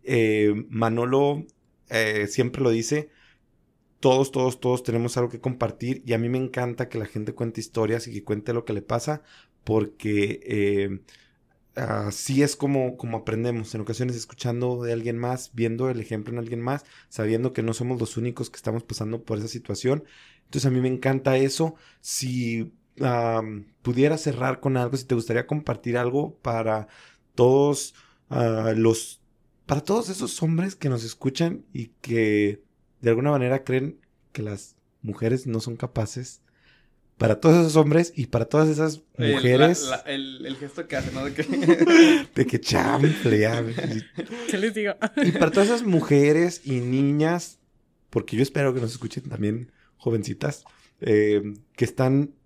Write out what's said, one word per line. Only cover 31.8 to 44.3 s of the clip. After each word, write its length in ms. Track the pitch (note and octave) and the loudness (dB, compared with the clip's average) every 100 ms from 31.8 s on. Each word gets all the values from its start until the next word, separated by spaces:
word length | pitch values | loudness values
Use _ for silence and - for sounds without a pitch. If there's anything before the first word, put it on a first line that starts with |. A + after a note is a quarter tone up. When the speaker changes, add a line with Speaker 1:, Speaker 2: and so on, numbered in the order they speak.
| A2+ _ | -12 _
Speaker 1:
que 600 | - A#2 A2 G#2 G2+ G#2 _ _ _ _ | -4 0 2 4 2 -2 _ _ _ _
de 80 | - | 2
alguna 200 | A#2 C#3+ | 2 2
manera 320 | C#3+ B2 C3+ | 2 2 -2
creen 360 | - C3 C3+ - _ _ _ | 0 -2 -2 -10 _ _ _
que 80 | - | -10
las 340 | G#2+ G2+ - _ _ _ | -8 -8 -14 _ _ _
mujeres 460 | A2 G2 A2+ B2+ B2+ | -10 -2 0 0 -2
no 120 | A2+ | -6
son 160 | A#2+ A#2 | -6 -8
capaces. 640 | B2 - G#2+ B2 B2+ - _ _ _ _ _ _ _ _ | -6 -4 -6 -8 -14 -18 _ _ _ _ _ _ _ _
Para 240 | A2+ G#2 | 0 4
todos 160 | E3 E3+ | 6 8
esos 180 | E3 D#3 | 6 6
hombres 380 | D3 D#3+ E3+ - | 6 4 2 -4
y 120 | A#2+ | -2
para 180 | A#2 A2+ | -2 2
todas 240 | D3 D#3 | 2 2
esas 320 | D3+ D#3 D3+ _ - | 2 -2 -4 _ -2
Speaker 2:
El, 140 | D3 | 0
la, 40 | C#3 | 2
Speaker 1:
mujeres. 480 | B2 B2+ E3 E3+ C#3 | 4 6 6 4 -2
Speaker 2:
la, 80 | B2+ - | -6 -6
el, 400 | C#3 C3+ C3 C3 | -8 -8 -10 -10
el 100 | C3 | -10
gesto 320 | C#3 - C3 | -10 -12 -8
que 80 | C#3 | -6
hace, 160 | C3+ | -6
¿no? 140 | C3 C#3 | -6 -6
De 80 | |
que 100 | C#3 | -4
Speaker 1:
<laughs> 840 | D3 C4+ C#4+ E4 E4+ E4 D#4+ D#4 C#4 - | -2 2 4 6 8 10 10 8 2 0
De 100 | - | 0
que 140 | A#2+ | 0
chanfle, 800 | - - - B2 D3 D#3 A#2+ G#2+ | 0 2 2 4 2 4 2 4
ya. 220 | G#2+ A#2 A2+ A#2+ B2+ A2 - - - | 4 0 -4 -4 -4 -6 -8 -12 -10